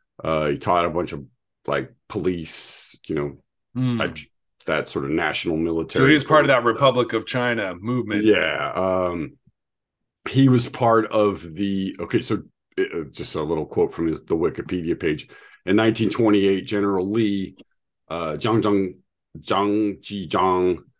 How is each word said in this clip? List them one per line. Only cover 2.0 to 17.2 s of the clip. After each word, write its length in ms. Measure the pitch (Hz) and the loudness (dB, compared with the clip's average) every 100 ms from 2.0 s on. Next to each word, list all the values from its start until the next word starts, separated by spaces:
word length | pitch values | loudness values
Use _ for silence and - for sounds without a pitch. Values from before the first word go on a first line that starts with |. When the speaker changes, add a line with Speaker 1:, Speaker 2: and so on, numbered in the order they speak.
| - | -10
Speaker 1:
police, 880 | 101 87 90 78 - - - - - - | -4 -2 -2 -6 -8 -8 -12 -16 -18 -6
you 100 | 78 | -4
know, 220 | 73 67 _ _ _ 123 | -4 -8 _ _ _ -4
Speaker 2:
Hmm. 220 | 127 117 | -2 0
Speaker 1:
like, 320 | 82 82 - _ _ _ - | -2 -6 -18 _ _ _ -2
that 240 | 78 69 | -2 -2
sort 160 | - 69 | -4 -2
of 60 | |
national 460 | 80 80 76 90 80 | 0 0 -2 -2 -2
military 460 | 85 82 80 - | -2 -2 -2 2
Speaker 2:
So 60 | 135 | 2
he's 140 | 151 | 2
part 180 | - 151 139 | 2 4 4
of 20 | |
that 100 | 127 | 4
Speaker 1:
stuff. 40 | 117 | 2
Speaker 2:
Republic 480 | 117 135 123 117 | 2 2 2 0
of 120 | 113 - | -4 -4
China 500 | 127 123 113 98 87 | -4 -2 -2 -4 -8
movement. 480 | 104 127 107 104 | -4 -4 -2 0
Speaker 1:
Yeah. 480 | 107 92 82 71 71 | 4 4 2 -2 -4
Um, 640 | - 95 92 90 87 71 - _ _ _ _ _ _ _ _ - | -2 0 0 0 -2 -8 -10 _ _ _ _ _ _ _ _ -2
he 220 | 131 135 | 4 6
was 180 | 123 120 | 6 2
part 380 | - 117 113 110 | 0 4 4 4
of 460 | 110 104 90 85 80 | 2 2 0 -8 -4
the, 400 | 101 98 95 - | -2 -2 -2 -4
okay, 220 | 85 113 | -2 -2
so, 220 | - 107 - _ _ - | 0 -4 -4 _ _ -4
uh, 260 | 95 87 76 | -2 -4 -8
just 240 | - - 85 | -10 -8 -6
a 80 | |
little 220 | 76 80 73 | -2 -2 -2
quote 280 | - 85 | 0 0
from 140 | - 82 | 0 -2
his, 140 | 78 | -2
the 120 | - 82 | -2 0
Wikipedia 640 | 82 71 - 90 82 85 | 0 -2 -6 -4 -2 -2
page. 280 | 90 78 - - - - 90 | -2 -2 -6 -20 -20 -10 0
In 100 | 101 | 4
nineteen 340 | 113 113 110 | 4 2 0
twenty-eight, 560 | - 113 104 98 98 - | 2 4 4 4 2 -2
General 440 | 104 101 95 95 | -2 0 0 0
Li, 460 | 110 | 0